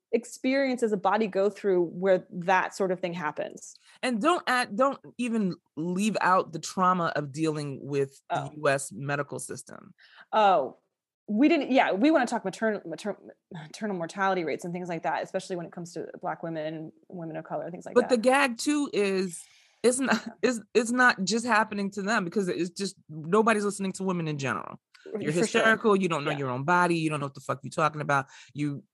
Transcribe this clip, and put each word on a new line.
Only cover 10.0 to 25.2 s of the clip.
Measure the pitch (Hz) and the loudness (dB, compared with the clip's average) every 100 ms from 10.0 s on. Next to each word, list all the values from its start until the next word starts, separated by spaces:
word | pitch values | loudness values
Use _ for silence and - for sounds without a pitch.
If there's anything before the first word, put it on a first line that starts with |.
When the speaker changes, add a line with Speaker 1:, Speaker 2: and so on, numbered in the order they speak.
| _ - - | _ -20 -2
Speaker 1:
Oh, | 220 202 175 127 - _ _ _ _ - | 4 6 4 2 -6 _ _ _ _ -4
we | 208 294 | 4 4
didn't, | 320 254 | 4 4
yeah, | 254 156 | 4 4
we | 190 285 | 4 6
wanna | 320 247 | 6 2
talk | 226 | -2
maternal, | 196 - 220 202 | -4 -2 -2 -2
mater-, | 165 156 208 - - - - | -6 -8 -8 -8 -12 -20 -18
maternal | 170 156 - 214 185 | -16 -16 -10 -6 -4
mortality | 165 196 196 185 | -6 0 0 2
rates | 156 - | 0 -4
and | 180 | -4
things | 170 180 | -6 -6
like | 165 | -4
that, | 170 156 | -2 -2
especially | 180 190 185 180 | -4 -6 -6 -8
when | 165 | -8
it | |
comes | - 170 | -12 -10
to | 165 - - | -10 -10 -8
Black | 175 160 | -8 -6
women, | 170 160 156 160 156 - - | -6 -6 -6 -8 -12 -16 -16
women | 180 165 156 | -12 -10 -10
of | |
color, | 165 156 147 | -8 -8 -8
things | 180 185 | -12 -6
like | 240 | -4
Speaker 2:
But | - | 0
Speaker 1:
that. | |
Speaker 2:
the | 247 | 0
gag | 247 269 277 226 | 2 2 2 -2
too | 302 294 285 | -2 -2 -2
is, | 190 202 190 190 - - _ _ _ | -2 0 0 -2 -6 -18 _ _ _
it's | 233 254 | 2 2
not, | 262 220 - | 2 0 -2
Speaker 1:
<laughs> | - | -2
Speaker 2:
it's, | 240 226 - | 0 0 0
it's | 226 240 | 2 2
not | 247 247 - | 4 4 4
just | 180 226 240 | 0 0 2
happening | 214 214 208 196 | 2 2 -2 -4
to | 202 | -4
them | 196 226 | 0 0
because | 170 214 180 | 0 0 0
it's | 143 180 | 0 -2
just, | 180 196 - - | -4 -8 -8 -14
nobody's | 156 156 208 220 214 | -10 0 4 4 2
listening | 202 196 190 | 0 -2 -4
to | 185 | -4
women | 190 180 160 | -2 -2 -2
in | 147 | -2
general. | 135 101 50 - _ _ - | -2 -4 -6 -14 _ _ -10
You're | 214 | -6